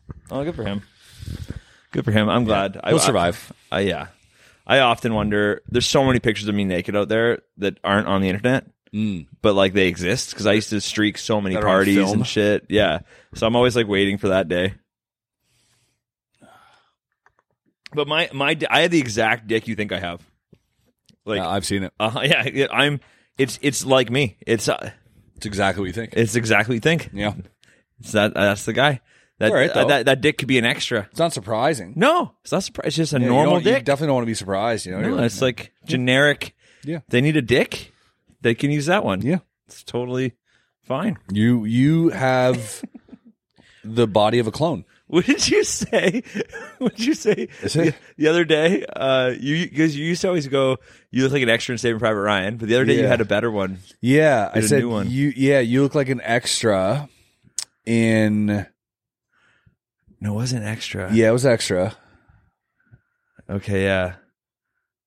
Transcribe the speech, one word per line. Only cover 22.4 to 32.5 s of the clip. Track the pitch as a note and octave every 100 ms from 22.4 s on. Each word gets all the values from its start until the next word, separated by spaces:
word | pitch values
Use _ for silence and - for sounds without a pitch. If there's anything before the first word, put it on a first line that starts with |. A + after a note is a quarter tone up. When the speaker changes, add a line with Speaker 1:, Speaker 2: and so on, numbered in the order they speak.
| A#2+
Speaker 1:
yeah, | C3 C#3
I'm, | A#2 C#3+ C#3+ - _ _ -
it's, | C3+ -
it's | C#3+ C3
like | C3 C3 A#2
me. | B2 C3+ - -
It's, | A2+ -
uh, | G2+ - - _ _ _ -
Speaker 2:
It's | G#2+
exactly | G2 G2 F2+
what | F#2
you |
think. | F#2 A2 -
Speaker 1:
it's | A2+
exactly | A2+ G#2+ G#2 G#2+
what | A#2+
you |
think. | D3+ E3 -
Speaker 2:
Yeah. | G2 G#2 E2+ F#2 _ _ _ _ _
Speaker 1:
It's | -
that, | G#2+ G#2
that's | - G2+ G2+
the | -
guy. | A2+ C#3+ C3 _ _ _ -
That, | A2
Speaker 2:
All | D3+
right, | C#3
Speaker 1:
uh, | -
Speaker 2:
though. | A#2+
Speaker 1:
that, | C#3+ A#2
that | C3+
dick | C#3+ D3
could | C3
be | C3
an |
extra. | A#2 C#3 - A2+ G2
Speaker 2:
It's | -
not | D#3+
surprising. | - G2+ A2 C3 C#3+ F2 C#3
Speaker 1:
No, | B3 F4 C4 _
it's | -